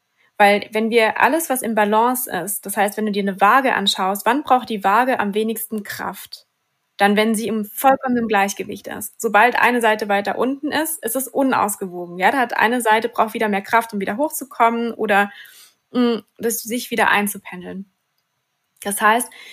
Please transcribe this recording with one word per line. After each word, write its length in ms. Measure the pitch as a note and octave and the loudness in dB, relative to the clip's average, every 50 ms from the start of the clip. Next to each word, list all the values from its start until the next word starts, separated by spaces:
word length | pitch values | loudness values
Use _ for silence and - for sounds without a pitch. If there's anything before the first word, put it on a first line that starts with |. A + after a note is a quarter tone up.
| _ _ _ _ _ _ _ | _ _ _ _ _ _ _
Weil 320 | - G#3 G3+ G3+ G3+ - - | 4 4 4 4 2 -2 -4
wenn 180 | G#3+ A3 A3+ A3 | -4 -2 -2 2
wir 300 | A#3 A#3 A3 G#3+ - - | 2 4 4 2 2 2
alles, 280 | - A#3+ C#4+ E4 E4 - | 2 2 2 0 0 -2
was 140 | C4 B3+ | -4 -4
im 120 | - A#3 A3 | -2 -2 0
Balance 560 | G#3+ G#3 G#3 G#3+ A3 A#3 B3 B3+ B3 - - | 0 2 2 4 4 4 2 0 -2 -4 -6
ist, 360 | - F3 E3 G3+ - - - | -6 -6 -6 -6 -8 -8 -8
das 100 | F#3+ - | -8 -2
heißt, 200 | A3 G3 G#3 G#3 | 0 0 0 0
wenn 100 | A3 A3 | -2 -4
du 60 | G#3+ | -2
dir 100 | G3 G3+ | -2 0
eine 180 | G3 G3 F#3+ F#3+ | -2 -2 0 2
Waage 340 | G3 G3+ A#3+ C4+ C4 B3 - | 4 6 6 4 4 2 0
anschaust, 520 | - G3+ G3+ - - F#3+ F#3+ G3+ G3+ - | 0 0 0 0 0 -2 -2 -2 0 0
wann 180 | A3 B3+ D4 D4 | 0 0 0 2
braucht 240 | - C4 B3+ B3 - | 2 2 2 2 -2
die 160 | A3+ G3 G3 | -6 -2 0
Waage 340 | F#3+ G3+ A#3 B3+ C4 B3+ - | 2 4 4 4 2 0 0
am 160 | G#3 G3+ G3 | -2 -2 0
wenigsten 480 | G#3+ A3 A3+ A3 - - - A3+ G#3+ | -2 -2 -2 -4 -6 -6 -8 -8 -8
Kraft? 640 | G3 - - - - - F#3+ - - - - - _ _ _ _ _ _ _ _ _ _ _ - | -8 -8 -10 -10 -8 -10 -10 -12 -16 -20 -20 -20 _ _ _ _ _ _ _ _ _ _ _ 0
Dann, 180 | G3+ G3+ G#3 | 2 2 4
wenn 200 | G#3 G#3+ A3+ A3 | 4 2 2 0
sie 100 | G#3 A3+ | -2 -2
im 180 | - A3 A3 G#3 | -4 -4 -4 -6
vollkommenen 640 | - - - - C4+ C4+ C4 - B3+ B3 A#3+ A#3 | -8 -8 2 4 4 4 4 0 -2 -2 -2 0
Gleichgewicht 640 | G#3+ G#3+ G3 G3 G3+ - - F#3+ G#3+ G#3+ G3+ - - | 0 2 2 2 0 -2 -8 -10 -10 -10 -14 -12 -12
ist. 320 | - - - - _ - | -12 -12 -12 -14 _ -6
Sobald 360 | - A3 G#3 G#3 A3+ B3 A#3+ | -6 0 4 4 4 4 4
eine 240 | - - A#3 B3 A#3+ | 2 2 2 2 2
Seite 280 | A3+ G#3+ A3 G#3+ A3 G#3 | 2 2 2 0 0 0
weiter 280 | G3+ G3+ G3+ G3+ - | 0 0 0 -2 -2
unten 360 | - A#3 B3+ C#4 C#4 D4+ C#4+ | -2 -2 -2 -2 -4 -6 -4
ist, 300 | - C#4+ D#4+ D#4+ - - - | -2 -2 -2 -4 -6 -8 -8
ist 100 | - - | -6 -4
es 140 | C4+ B3+ - | -4 -6 -4
unausgewogen. 920 | - C4 C#4 C4 - - G3 G#3 - - G3+ F3+ F3 F3 F3 F3 F3 F#3 | -2 0 0 2 2 2 0 0 -2 -6 -8 -10 -8 -10 -12 -10 -6 0
Ja, 140 | F#3 G#3+ | 0 2
da 60 | C4 C#4 | 2 2
hat 180 | A#3+ A#3 - | -2 -2 0
eine 240 | - - A3 B3 B3 | 0 0 2 2 0
Seite, 280 | A#3 A3 G#3+ A3+ A3+ A#3 | 2 2 2 2 2 -2
braucht 260 | - - A3 G#3+ G#3+ | -2 -2 -2 -2 0
wieder 140 | A#3 A3+ G#3 | -4 -2 -2
mehr 140 | G3+ G3 | -2 -2
Kraft, 300 | G3+ - A#3+ A3+ A3+ - G#3+ | -4 0 0 0 0 0 -6
um 60 | G3+ | -6
wieder 160 | F#3+ G3 G#3 | -4 -4 -2
hochzukommen 760 | A#3 D4 D#4 - - C4+ - - - A#3 A#3 A#3 A#3 A#3 A#3 | -2 -2 -4 -4 -8 -12 -10 0 2 2 2 2 0 -4 -4
oder, 380 | - - A3 G#3 G3+ G3 G3+ G#3 - - - - - - - _ _ _ _ _ | -4 -4 -2 2 2 2 2 0 -4 -16 -20 -20 -20 -20 -20 _ _ _ _ _
mm, 260 | - B3 B3 A#3+ A#3 - - _ _ - | -2 0 2 2 0 -2 -6 _ _ -6
das 220 | G#3 A#3 A3 - | -4 -4 -4 -4
sich 280 | - G#3+ A#3 B3 A#3+ - | -6 -6 -6 -6 -6 -4
wieder 180 | A#3 A3 G3+ - | -2 0 2 2
einzupendeln. 840 | - G#3 G#3 G3+ - G3+ _ - F#3 F3+ F3+ F3+ F#3 F#3+ G3 _ _ _ _ _ _ _ _ _ _ _ _ _ _ _ _ _ _ _ | 2 2 0 -2 -4 -8 _ -16 -16 -14 -14 -12 -12 -14 -14 _ _ _ _ _ _ _ _ _ _ _ _ _ _ _ _ _ _ _
Das 180 | - G3+ G3 - | -6 -6 -4 2
heißt, 300 | A3 G#3 A3 B3 B3 - - - - - | 2 4 4 4 0 -4 -12 -20 -20 -20